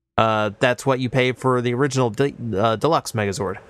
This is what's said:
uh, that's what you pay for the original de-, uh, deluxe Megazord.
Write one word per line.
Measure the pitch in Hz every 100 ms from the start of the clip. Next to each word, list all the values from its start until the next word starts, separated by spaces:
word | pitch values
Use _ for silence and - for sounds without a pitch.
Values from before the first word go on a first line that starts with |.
| _ -
uh, | 113 107 107 98
that's | 127 123
what | 135 131
you | 123
pay | 131 127
for | 123 131 127
the | 120
original | 120 143 127 120
de-, | 104 143 - 117 92
uh, | 113 110
deluxe | 143 151 -
Megazord. | 110 101 92 92 98